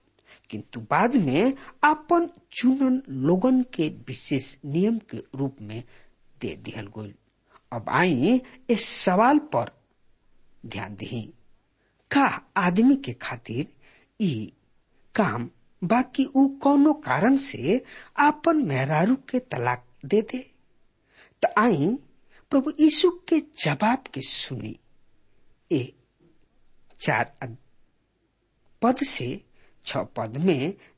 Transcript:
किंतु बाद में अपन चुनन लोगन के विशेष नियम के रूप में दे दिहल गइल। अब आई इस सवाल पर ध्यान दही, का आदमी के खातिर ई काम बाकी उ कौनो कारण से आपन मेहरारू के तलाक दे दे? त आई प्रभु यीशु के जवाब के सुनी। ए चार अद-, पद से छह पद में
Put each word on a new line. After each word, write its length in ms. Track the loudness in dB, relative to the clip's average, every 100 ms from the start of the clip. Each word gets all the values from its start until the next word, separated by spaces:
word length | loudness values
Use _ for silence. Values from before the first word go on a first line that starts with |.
| _ _ _ -20 _
किंतु 300 | -14 -12 -14
बाद 360 | -2 0 2 2
में 360 | 2 2 2 0 -10 0
अपन 460 | 2 2 2 0 0 -6 _
चुनन 500 | -2 0 2 2 0 -2
लोगन 540 | -2 0 2 4 2
के 260 | 0 -2 -4
विशेष 680 | -4 -14 -14 -4 -4 -4 -12
नियम 340 | -6 0 0 0
के 200 | -6 -14 -12
रूप 220 | -6 -6 -6
में 240 | -12 -14 -14 -20 -20 _ _ _
दे 160 | -10 -10
दिहल 300 | -12 -12 -12
गइल। 280 | -12 -14 -16 _ _ _ _ _
अब 140 | -12 -4
आई 540 | 0 2 2 2 2 0 -14 -4
इस 140 | -2
सवाल 540 | 0 0 2 4 4 4
पर 400 | 2 -4 -6 -12 _ _ _ _ _ _ -20 _ -14
ध्यान 280 | -12 -12
दही, 400 | -12 -10 -10 -10 -16 _ _ _ _ _ _ _
का 360 | 0 0 -2 -6 -2
आदमी 400 | 0 2 4 2
के 160 | 0
खातिर 540 | -12 -12 -12 -10 -8 -8 _ _ _ _ _
ई 320 | -2 -2 -8 -14 _ _ _ _ _
काम 360 | 0 0 -2 -8 -12 _ _
बाकी 400 | 0 0 0 -2
उ 240 | 0 2 2
कौनो 440 | 2 2 4 4
कारण 440 | 2 -2 2 4 2
से 480 | 0 -4 0 0 -2 -16 -12 2
आपन 480 | 2 4 0 2
मेहरारू 520 | 0 0 0 0 2 0
के 220 | -2 -6
तलाक 480 | -4 -4 -2 -4 -8 _
दे 180 | -2 0
दे? 280 | 0 -8 -12 _ _ _ _ _ _ _ -20 _
त 120 | -2 2
आई 400 | 2 2 0 -2 -8 _ _ -20 _
प्रभु 220 | 0 0 4
यीशु 300 | 4 4 2
के 300 | 0 0 -2
जवाब 640 | -2 -4 -2 0 0 0 -4
के 60 | -10
सुनी। 580 | -8 -8 -8 -8 -10 -14 _ _ _ _ _ _ _ _ _
ए 200 | -2 -2 -12 _ _ _ _ _ _ _ -20 _ -6
चार 340 | -2 -2 -2 -8
अद-, 140 | -14 -14 _ _ _ _ _ _ _ _ _ _ _ _
पद 140 | 0 0
से 480 | -4 -6 -6 -8 -12 _ _ _
छह 180 | -8 -6
पद 340 | -6 -8 -8 0
में 380 | 2 2 -2 -6 -18